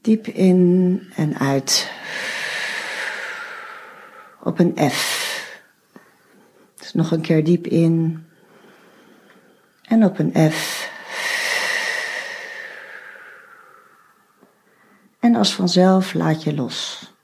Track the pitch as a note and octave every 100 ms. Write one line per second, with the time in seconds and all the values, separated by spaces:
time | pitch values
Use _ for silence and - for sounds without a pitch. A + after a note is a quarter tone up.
0 | - A3 A3 - F#3+ F3+ F3 F3+ F3+ F#3
1 | - - D3+ - C#3 C3+ C3 - - -
2 | - - - - - - - - - -
3 | - - - - - - - - - -
4 | - - - _ - - F3 E3+ B2+ -
5 | - - - - - - _ _ _ -
6 | _ _ _ _ _ _ _ - - E3
7 | D#3+ E3 D#3 D#3+ D#3 F3 E3+ E3 E3 E3
8 | E3 D#3+ - _ _ - - _ _ _
9 | _ _ _ _ _ _ _ _ - A3+
10 | G3 - D#3 D#3+ D#3 D#3+ - - - -
11 | - - - - - - - - - -
12 | - - - - - - - - - -
13 | - - - - - - - - _ _
14 | _ _ _ _ _ _ _ _ _ _
15 | _ _ A#3+ A3+ G3 - F#3 F3+ F#3 F#3+
16 | F#3 E3+ D#3+ D#3+ D#3 D3 A#2+ - - -
17 | - _